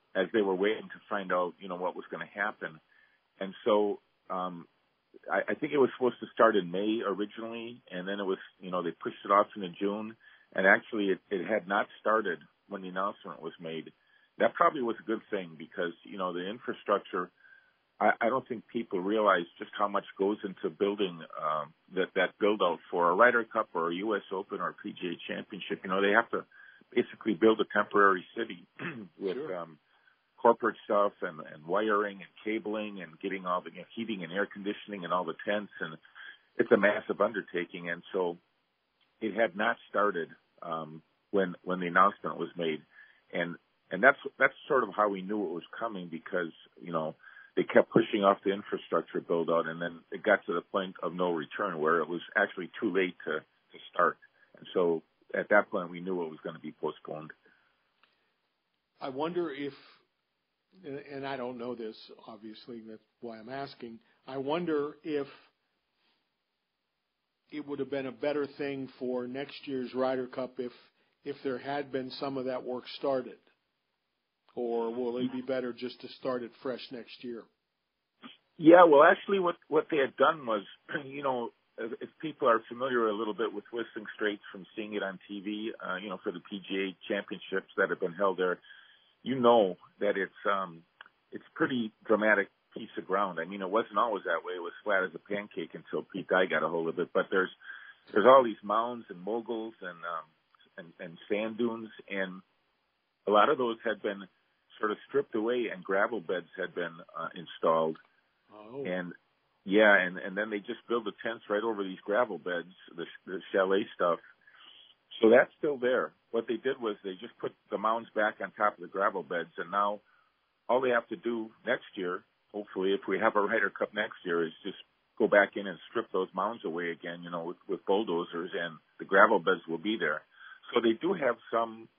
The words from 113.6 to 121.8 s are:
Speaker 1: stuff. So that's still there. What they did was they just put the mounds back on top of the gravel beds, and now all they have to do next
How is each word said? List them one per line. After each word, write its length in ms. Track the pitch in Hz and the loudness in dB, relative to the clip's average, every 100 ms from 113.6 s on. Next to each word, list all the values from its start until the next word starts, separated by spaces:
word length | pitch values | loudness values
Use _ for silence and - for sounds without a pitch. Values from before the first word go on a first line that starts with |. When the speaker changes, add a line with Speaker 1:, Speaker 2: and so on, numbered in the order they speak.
| 95 98 - | 4 2 0
Speaker 1:
stuff. 240 | - 87 82 - _ _ - - - - _ _ - | 0 0 0 -4 _ _ -20 -20 -20 -20 _ _ 4
So 80 | 113 | 8
that's 240 | 120 - _ | 8 6 _
still 180 | 151 135 | -2 0
there. 360 | 123 120 78 _ _ | 2 2 0 _ _
What 180 | 117 117 | -4 -2
they 80 | 110 | -2
did 240 | 131 135 | -2 -2
was 160 | 113 101 | -4 -4
they 80 | 98 92 | -8 -10
just 180 | 117 _ | -14 _
put 140 | 98 - _ | -10 -10 _
the 80 | 101 | -2
mounds 300 | 107 117 110 107 | 0 0 -2 0
back 200 | 107 - | 0 -2
on 80 | 98 | -10
top 220 | - 107 | 0 0
of 60 | 95 | 0
the 80 | 85 | -8
gravel 340 | 95 101 98 | 0 0 0
beds, 300 | 71 87 85 - | -4 -6 -6 -10
and 120 | 87 | -4
now 300 | 101 104 104 _ _ _ _ _ _ - | 0 0 -2 _ _ _ _ _ _ 0
all 120 | 127 | 2
they 100 | 127 | 4
have 160 | 120 - | 2 0
to 80 | 98 | -6
do 340 | 117 117 110 _ 110 | -4 -4 -6 _ -4
next 260 | 139 | -4